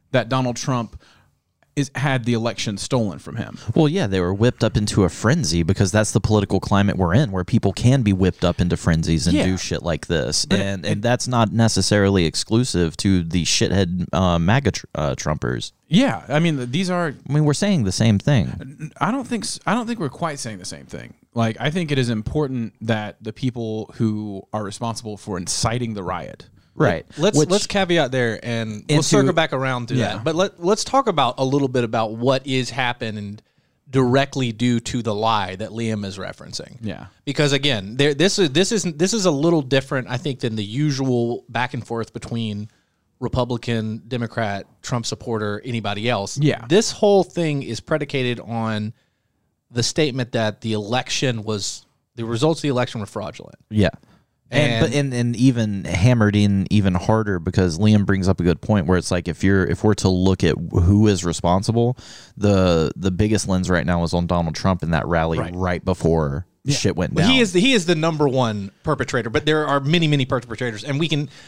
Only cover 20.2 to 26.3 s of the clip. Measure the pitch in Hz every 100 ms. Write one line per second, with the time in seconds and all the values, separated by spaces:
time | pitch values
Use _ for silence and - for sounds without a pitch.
20.2 | 165 143 117 98 90 76 65 71 60 -
21.2 | _ 117 113 110 139 180 160 139 120 107
22.2 | - 151 139 127 113 - 110 110 104 -
23.2 | 110 - 127 117 110 107 - - 113 107
24.2 | 104 98 - 107 101 - 117 110 113 101
25.2 | - 92 87 - 117 123 117 104 90 90
26.2 | -